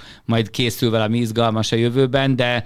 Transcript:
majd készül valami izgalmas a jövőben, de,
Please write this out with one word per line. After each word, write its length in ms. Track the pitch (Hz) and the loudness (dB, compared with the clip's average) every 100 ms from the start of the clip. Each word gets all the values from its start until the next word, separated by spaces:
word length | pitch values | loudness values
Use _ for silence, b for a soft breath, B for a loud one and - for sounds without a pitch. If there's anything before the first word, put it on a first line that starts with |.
| B B | B B
majd 260 | - 113 110 | -2 -2 0
készül 400 | - 123 - 120 | -2 -2 0 0
valami 280 | 113 107 120 | 0 0 0
izgalmas 540 | 117 110 117 110 110 | 0 0 0 0 0
a 40 | 113 | 0
jövőben, 600 | 120 123 131 135 135 127 | 2 2 2 2 2 2
de, 280 | 123 120 | 0 -2